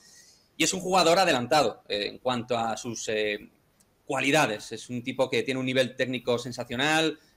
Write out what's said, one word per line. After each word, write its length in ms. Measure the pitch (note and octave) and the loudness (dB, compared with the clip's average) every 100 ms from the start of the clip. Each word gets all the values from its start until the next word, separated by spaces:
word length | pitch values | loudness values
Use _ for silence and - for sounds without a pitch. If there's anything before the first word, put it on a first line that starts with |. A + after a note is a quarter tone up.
| - - - _ _ - | -20 -20 -20 _ _ -2
Y 80 | |
es 80 | D#3+ | 0
un 80 | F#3 | 0
jugador 380 | F3+ F#3 E3 F3 | 0 4 6 6
adelantado, 640 | F3+ C3+ A#2+ D3+ B2 - - | 4 2 4 4 4 0 -6
eh, 180 | G2+ G#2 | -4 -4
en 120 | G#2 | -4
cuanto 380 | B2 B2 A#2 A#2+ | -2 -2 -2 -2
a 200 | A2+ G#2+ | -2 -4
sus, 320 | B2+ A2 - | -8 -8 -4
eh, 420 | G#2+ G#2 G#2 - _ _ _ _ _ - | -2 0 -2 -8 _ _ _ _ _ -6
cualidades. 680 | C3+ C3+ D3+ A2 G#2+ - | -2 2 4 2 0 -8
Es 160 | A2+ - | -12 -10
un 140 | B2 | -8
tipo 240 | A#2+ B2+ C3 | -6 -2 0
que 140 | A#2+ | 0
tiene 180 | A2+ C3 | -2 -2
un 60 | C3 | 0
nivel 280 | B2+ B2 | 0 0
técnico 440 | - B2+ B2+ - A#2+ | -2 -4 -4 -2 -2
sensacional, 800 | B2 A#2 A#2+ A#2+ C#3+ D#3 D#3+ D3+ _ | -2 -8 -6 -2 0 2 0 -2 _